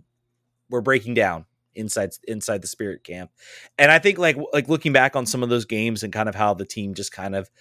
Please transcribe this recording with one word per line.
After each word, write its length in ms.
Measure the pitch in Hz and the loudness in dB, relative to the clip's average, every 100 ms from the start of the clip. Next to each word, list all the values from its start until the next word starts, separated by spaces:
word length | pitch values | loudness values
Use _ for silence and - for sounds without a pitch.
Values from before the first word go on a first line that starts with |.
| _ _ _ _ _ _ - | _ _ _ _ _ _ -6
were 120 | 123 | -4
breaking 320 | 113 131 110 117 | 0 0 2 2
down 300 | 98 82 - _ _ | 2 0 -12 _ _
inside, 380 | 98 107 110 98 - - | -12 -6 -4 -4 -6 -10
inside 340 | 107 - 101 | -8 -4 -6
the 60 | - | -6
Spirit 360 | - 101 85 | -8 -8 -8
camp. 280 | - 90 90 _ - - - - | -12 -16 -16 _ -20 -20 -12 4
And 140 | 147 | 6
I 60 | 160 | 8
think, 200 | 202 180 | 6 2
like, 200 | 170 135 - | 0 0 -2
like, 140 | 147 127 | -2 0
looking 260 | 156 151 | 0 4
back 220 | 135 131 139 | 4 4 2
on 100 | 120 | -4
some 160 | 127 | -4
of 60 | 120 | 0
those 160 | 120 110 | 0 0
games 380 | 110 113 107 | -2 -2 -4
and 100 | 107 | -6
kind 160 | 107 107 | -4 -4
of 60 | 95 | 0
how 180 | 104 | 0
the 120 | 95 98 | 0 -4
team 280 | 113 98 | -8 -8
just 180 | 95 98 | -8 -10
kind 240 | - 98 98 | -8 -6 -6
of 140 | 95 _ | -8 _